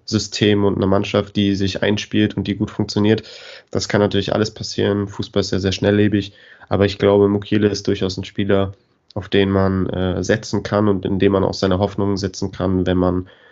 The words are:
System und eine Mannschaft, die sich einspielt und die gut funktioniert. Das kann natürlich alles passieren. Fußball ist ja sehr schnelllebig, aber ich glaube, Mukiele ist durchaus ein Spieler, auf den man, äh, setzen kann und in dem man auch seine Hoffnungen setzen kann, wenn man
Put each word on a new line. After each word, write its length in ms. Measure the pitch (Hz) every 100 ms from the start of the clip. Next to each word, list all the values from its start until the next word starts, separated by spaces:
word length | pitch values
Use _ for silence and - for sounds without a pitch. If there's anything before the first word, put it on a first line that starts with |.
System 600 | - 107 - - 104 104
und 120 | 101 95
eine 100 | 98
Mannschaft, 480 | 98 104 104 101
die 220 | 107 101 98
sich 260 | 98 -
einspielt 540 | 101 104 - 104 107 -
und 100 | 98
die 80 | 98
gut 140 | 107
funktioniert. 520 | - 107 107 104 107 - - - - _
Das 180 | - -
kann 140 | 104
natürlich 320 | 101 98 98
alles 180 | 107 107
passieren. 560 | - 107 - 104 101 101
Fußball 320 | 104 - 101
ist 100 | 95
ja 80 | 95
sehr 140 | 95
schnelllebig, 640 | - 101 104 104 101 101 - - - -
aber 160 | 95
ich 140 | 98 98
glaube, 280 | 101 101 101
Mukiele 400 | 101 - 104 104
ist 200 | 98 -
durchaus 300 | 101 95 98
ein 60 |
Spieler, 500 | - - 101 98 98 - _ _ _
auf 140 | 104 95
den 220 | 101 98
man, 380 | 98 95 95 92
äh, 340 | 92 92 92
setzen 400 | 92 107 - 101
kann 240 | - 101 104
und 180 | 95 95
in 120 | 95
dem 140 | 98
man 100 | 98
auch 120 | 92
seine 240 | 90 95 95
Hoffnungen 380 | 101 98 101 95
setzen 340 | 95 - 98
kann, 340 | - 92 92 90
wenn 120 | 90
man 300 | 90 90 90 - -